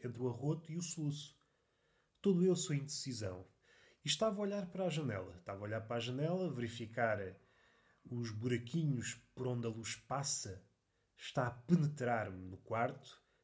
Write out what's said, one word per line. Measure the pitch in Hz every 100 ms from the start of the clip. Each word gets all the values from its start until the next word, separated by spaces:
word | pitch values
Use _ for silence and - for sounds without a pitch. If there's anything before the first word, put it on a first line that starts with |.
entre | 127 117
o | 127
arroto | 107 143 170 -
e | 165
o |
soluço. | 170 - 147 143 - - _ _ _ _ _ _ _ _
Todo | 202 175 185
eu | 175
sou | - 143
indecisão. | 143 - 135 113 101 90 98 _ _ - - _
E | 147
estava | - 220 202
a |
olhar | 202 202 180
para | 185 185
a |
janela, | 156 139 101 92 90
estava | - 98
a |
olhar | 104 110
para | 110 120
a |
janela, | 117 127 156 185 180
verificar | 120 117 - 107 - 117 107 95 92 _ _ _ _ _ _ -
os | 120 117
buraquinhos | 107 123 120 120 170 156 123 110 - -
por | - 123
onde | 123 117
a |
luz | 110 107 -
passa, | - 131 143 - 107 92 - _ _ _ _ -
está | - - 123
a |
penetrar-me | - - 170 147 - 120 117 101 92 92
no | 95
quarto, | - 110 131 139 - - _ _